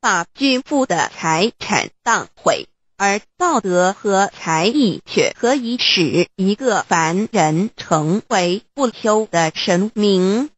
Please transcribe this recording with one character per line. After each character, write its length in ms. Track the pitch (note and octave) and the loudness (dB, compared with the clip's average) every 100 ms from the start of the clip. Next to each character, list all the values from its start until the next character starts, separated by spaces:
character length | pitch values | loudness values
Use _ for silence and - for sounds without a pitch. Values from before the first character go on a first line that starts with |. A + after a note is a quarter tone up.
把 240 | B3 F#3 E3+ | 0 -2 -4
君 260 | - C#4 B3+ | -2 0 0
父 220 | - D4 | -2 -2
的 260 | C4 E3+ - - | 0 -2 -2 -4
财 360 | E3 D#3+ G#3+ - | -2 0 0 -2
产 300 | - E3+ - _ | -4 -4 -4 _
荡 260 | - A3 B2+ | -2 -2 -2
毁， 340 | _ - - - _ _ _ | _ -2 -2 -6 _ _ _
而 240 | G3+ G3+ _ _ | -2 -2 _ _
道 220 | F4+ C#4+ | -2 0
德 340 | G3+ F3+ F#3 | 0 0 0
和 360 | G3 G3+ F#3+ G3 - | 0 -2 0 0 -4
才 280 | - D#3+ F3+ | -4 0 0
艺 340 | C4+ A#3 D3 - | 2 0 0 -4
却 280 | - D3 | 0 0
可 200 | - A#3 | 0 0
以 240 | C#4 A#3 B3 | 0 -2 -2
使 500 | - - D#3+ D3+ F3 - | 0 0 0 0 -2 -2
一 180 | F#3+ | -2
个 280 | G#3 C4 G3 | 0 0 -2
凡 460 | - E3+ D#3+ F3+ A3 | 0 0 0 -2 0
人 380 | G#3+ D#3 D#3 G#3 - | 2 2 2 -2 -6
成 420 | - D#3+ D3+ G3 - | -2 0 0 -2 -2
为 340 | G#3+ F3 F#3 _ | -2 0 -4 _
不 140 | - C4 | -4 -4
朽 400 | - A3+ G#3+ A3 | -2 0 0 0
的 240 | E3+ E3 | -2 -2
神 360 | - - F3 G#3 | -2 0 0 0
明。 560 | A3 G#3 F#3+ F#3 G#3+ D4 | 0 2 2 2 0 -4